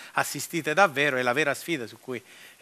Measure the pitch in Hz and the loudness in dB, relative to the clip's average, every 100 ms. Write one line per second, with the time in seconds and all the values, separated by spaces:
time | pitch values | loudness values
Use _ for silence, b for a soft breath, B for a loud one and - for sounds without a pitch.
0 | B - 135 147 - 170 147 151 196 131 | B -2 -2 -4 -6 -4 0 4 4 4
1 | 147 131 123 123 147 131 - 156 110 110 | 2 2 2 2 0 -2 -4 -6 -6 -12
2 | - 123 - B B B | -10 -10 -12 B B B